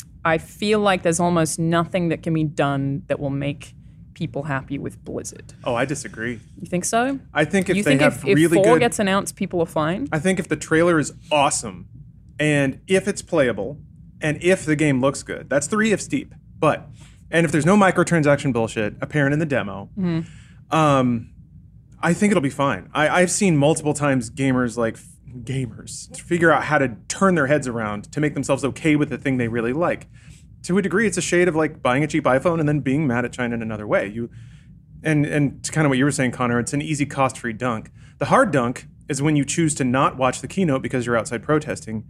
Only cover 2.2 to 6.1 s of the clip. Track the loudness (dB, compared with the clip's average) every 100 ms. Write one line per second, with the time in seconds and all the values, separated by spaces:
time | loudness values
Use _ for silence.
2.2 | -2 0 0 0 0 0 -2 -4 -4 -4
3.2 | -2 -4 -6 -8 -14 -20 -20 -20 -20 -10
4.2 | -8 -6 -4 -6 -6 -10 -10 -12 -12 -10
5.2 | -12 -16 -20 -10 -4 -2 -2 -4 -8